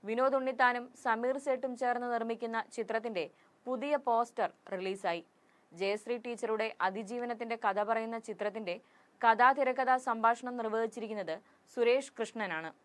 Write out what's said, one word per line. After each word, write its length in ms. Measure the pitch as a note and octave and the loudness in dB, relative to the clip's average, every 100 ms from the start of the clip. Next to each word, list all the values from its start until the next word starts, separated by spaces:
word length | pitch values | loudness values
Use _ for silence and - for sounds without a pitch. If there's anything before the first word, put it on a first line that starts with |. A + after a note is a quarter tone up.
| G3 | -4
വിനോദ് 280 | A3+ C4 C4+ | 0 2 2
ഉണ്ണിത്താനും 460 | C4 B3+ B3+ B3 B3 - | -2 2 2 2 -6 -6
സമീർ 320 | B3+ A3+ B3 C4+ | -2 0 0 -2
സേട്ടും 280 | C#4 B3+ C4 A#3+ | -2 -2 -2 -2
ചേർന്ന് 280 | B3 B3 B3 | -2 0 -2
നിർമ്മിക്കുന്ന 440 | A#3 A3+ A#3 A#3 A3+ - | -2 -2 -4 -4 -6 -6
ചിത്രത്തിന്റെ 500 | - G#3+ A3 A#3 G3 D3+ _ _ _ - | -8 -4 -2 -2 -4 -6 _ _ _ -6
പുതിയ 300 | B3 C#4+ C#4+ C#4 | -4 0 0 2
പോസ്റ്റർ 420 | A#3 A#3 - F#3+ - - | 2 2 -2 -4 -4 -10
റിലീസായി. 500 | F#3 F#3+ G3 F#3+ E3+ - _ _ _ _ E3 | -6 -4 -2 -2 -4 -8 _ _ _ _ -4
ജയശ്രീ 380 | G3 G#3 A#3 A#3+ A#3+ | -2 -2 -4 -6 -6
ടീച്ചറുടെ 420 | A#3 A3+ A3 A3 - F#3 | -6 -4 -2 -2 0 -2
അതിജീവനത്തിന്റെ 680 | F#3+ G3 A#3+ A#3+ A3+ A#3+ A3+ | -2 -8 -6 -6 -6 -6 -2
കഥ 140 | G#3+ G3 G#3 | -2 0 0
പറയുന്ന 280 | A3+ A3+ A3+ A3 | -2 -2 -8 -10
ചിത്രത്തിന്റെ 460 | G#3 G#3 G3+ G3 F3 _ _ _ _ | -6 -6 -4 -8 -8 _ _ _ _
കഥാ 240 | A#3 A3+ B3 C4+ | 6 8 8 8
തിരക്കഥാ 360 | B3+ B3+ B3+ B3+ B3+ | 2 2 4 2 2
സംഭാഷണം 480 | A3+ A3+ A#3 B3 B3 | 2 4 2 -2 -4
നിർവഹിച്ചിരിക്കുന്നത് 760 | A3 A3 A3+ A#3 A3 G#3+ E3+ E3 _ _ _ - | -2 0 0 -4 -6 -6 -6 -6 _ _ _ 0
സുരേഷ് 380 | A#3 B3+ C4 - | 4 4 0 -6
കൃഷ്ണനാണ്. 540 | A3 A3+ G3+ D#3+ D#3+ - | -6 -4 -4 -4 -6 -12